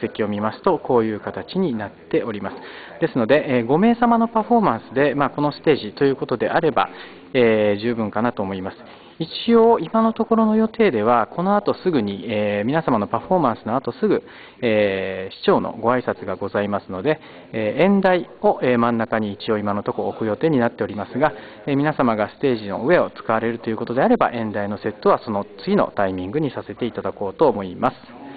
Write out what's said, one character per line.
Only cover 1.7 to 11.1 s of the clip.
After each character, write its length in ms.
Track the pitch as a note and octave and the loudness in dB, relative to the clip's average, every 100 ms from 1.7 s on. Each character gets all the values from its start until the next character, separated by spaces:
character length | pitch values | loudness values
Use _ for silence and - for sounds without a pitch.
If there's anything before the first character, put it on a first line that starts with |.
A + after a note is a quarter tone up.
な 120 | A2+ G2+ | -2 -6
っ 40 | |
て 320 | - - D#3+ | -12 -4 -2
お 80 | A#2 | -2
り 120 | G#2 | -6
ま 80 | G2 | -8
す。 60 | - - - - - | -10 -16 -18 -16 -4
で 80 | D#3+ | -2
す 80 | C#3 | 0
の 100 | A2 | 4
で、 340 | C#3+ D3 B2 | 4 4 -2
え 0 | |
ー、 60 | A#2 | 2
五 120 | D3+ | 2
名 160 | A3 | 4
様 240 | A#3 A#3+ A#3 | 4 4 4
の 100 | A3+ | 2
パ 140 | A3+ | 0
フ 140 | G#3+ A#3 | 2 2
ォ 20 | |
ー 20 | |
マ 160 | F#3 A2+ | 2 0
ン 40 | - | -4
ス 40 | |
で、 200 | A#2 C#3+ | 0 0
ま 120 | C3+ C#3 | 2 -2
あ、 40 | |
こ 100 | - | 0
の 100 | D3 | -4
ス 120 | C#3 | 0
テ 140 | - C3+ | 2 2
ー 0 | |
ジ 160 | G#2 | 0
と 100 | - | 0
い 60 | C#3 | 0
う 60 | C3 | 0
こ 100 | - | -2
と 100 | A#2+ | -2
で 140 | - | 0
あ 100 | D#3+ | 0
れ 100 | E3 | 0
ば、 200 | G#2+ F#2+ - - - - | 0 -2 -4 -18 -20 -4
え 440 | C3+ A#2 A2 G#2 G#2 | 2 4 4 2 2
ー、 20 | |
十 140 | A2+ | -2
分 160 | A2+ G#2+ | -2 -2
か 100 | G#2 | -2
な 140 | A#2+ | -2
と 80 | A#2 | -2
思 120 | G2 | -4
い 60 | F#2+ | -6
ま 120 | F#2 | -8
す。 40 | - - - - - | -12 -20 -20 -18 -10
一 360 | E3 - - | -8 -6 2
応、 240 | A#3 A3+ A#3 | 6 6 4
今 240 | D#3+ A3+ | 2 0
の 100 | A3+ | 2
と 120 | A3 | 0
こ 120 | A3 A3+ | 0 2
ろ 100 | A3 | 4
の 100 | A3 | 4
予 100 | A3+ | 2
定 240 | - G#3+ | 2 2
で 120 | A#2 | 4
は、 240 | G#2+ | 4